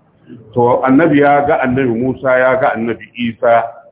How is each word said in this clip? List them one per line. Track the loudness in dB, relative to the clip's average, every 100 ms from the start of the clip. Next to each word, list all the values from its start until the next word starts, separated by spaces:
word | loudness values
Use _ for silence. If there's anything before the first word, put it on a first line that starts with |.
| _ _ -20 -20 -8
To, | 0 0 2
Annabi | 2 2 4 2
ya | 2 2
ga | 0 -2
Annabi | -2 -2 -2
Musa, | -2 -4 -4 -2 0
ya | 0 0
ga | -2 -2
Annabi | -6 -8 -12 -8
Isa. | -8 -2 0 2 0 -8 -20